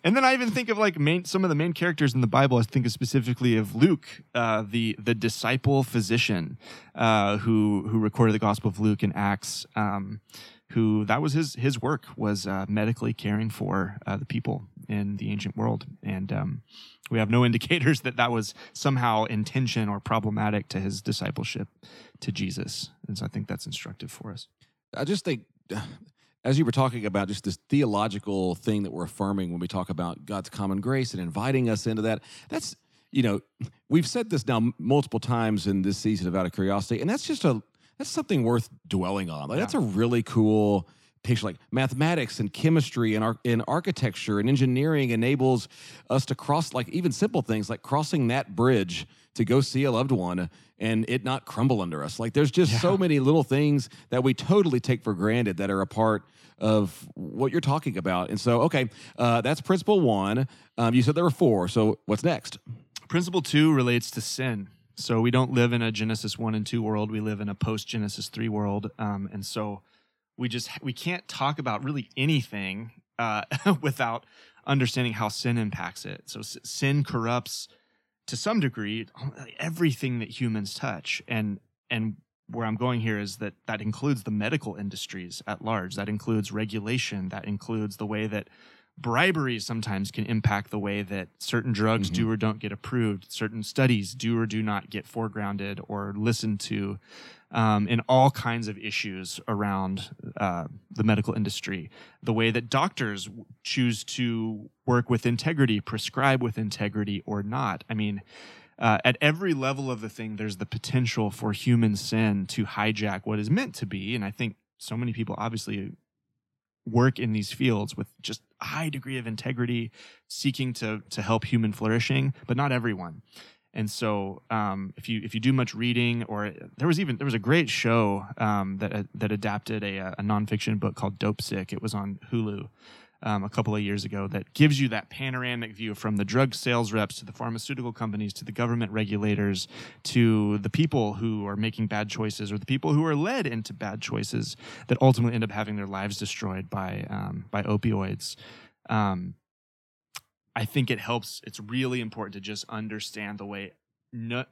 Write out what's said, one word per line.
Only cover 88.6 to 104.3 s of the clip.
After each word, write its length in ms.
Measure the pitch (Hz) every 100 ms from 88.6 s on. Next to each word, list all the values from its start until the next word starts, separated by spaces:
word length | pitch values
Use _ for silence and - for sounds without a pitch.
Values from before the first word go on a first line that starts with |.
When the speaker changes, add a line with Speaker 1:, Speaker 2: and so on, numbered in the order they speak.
| - - _ -
Speaker 1:
bribery 600 | 120 117 185 160 131 117
sometimes 520 | - 113 107 95 98
can 140 | - 107
impact 440 | 113 107 104 104
the 100 | 107
way 220 | 101 101
that 280 | 95 98 92 _
certain 320 | - 120 120
drugs 340 | 104 110 113 95
Speaker 2:
Mm-hmm. 80 | 87
Speaker 1:
do 140 | 113
or 80 | 110
don't 220 | 110 104
get 120 | 104
approved, 600 | 101 - 123 113 101 -
certain 320 | - 110 113
studies 500 | 104 - 131 113 95
do 240 | 127 113 117
or 80 | 113
do 160 | 110
not 280 | 107 101 -
get 160 | 104 -
foregrounded 720 | 117 113 107 101 101 98 101 -
or 260 | 101 101 101
listened 440 | 110 113 110 101
to, 380 | - 107 101 101 _ - - - _
um, 360 | - 110 104 101
in 140 | 117 -
all 240 | 127 135
kinds 360 | - 120 117 107
of 100 | 101
issues 640 | 110 - 107 95 90 - -
around, 600 | 104 104 95 95 95 95 - - -
uh, 280 | 101 87 76 - _
the 140 | -
medical 300 | 107 107 104
industry, 560 | 117 101 - - 95 78 - - _
the 100 | -
way 180 | 113 113
that 180 | 113 120
doctors 560 | 135 175 - 120 101 98
w-, 200 | 110 - -
choose 400 | - - 120 113 -
to 640 | - 123